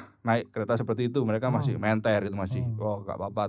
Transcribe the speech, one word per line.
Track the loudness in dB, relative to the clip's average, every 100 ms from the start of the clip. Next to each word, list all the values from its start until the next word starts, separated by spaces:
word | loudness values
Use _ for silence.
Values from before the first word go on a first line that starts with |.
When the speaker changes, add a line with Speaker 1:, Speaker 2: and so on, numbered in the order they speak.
| -4 _
Speaker 1:
naik | 0 0 0
kereta | -4 0 0
seperti | 0 0 0
itu, | 0
mereka | 0 2 2
masih | 2 0 0
Speaker 2:
Hmm. | 2
Speaker 1:
menter | 2 4 2
gitu, | 2 -2
masih, | -2 -2 -2
Speaker 2:
Hmm. | -2
Speaker 1:
"Oh, | -2 -4
nggak | -6 -6
apa-apa." | -4 -2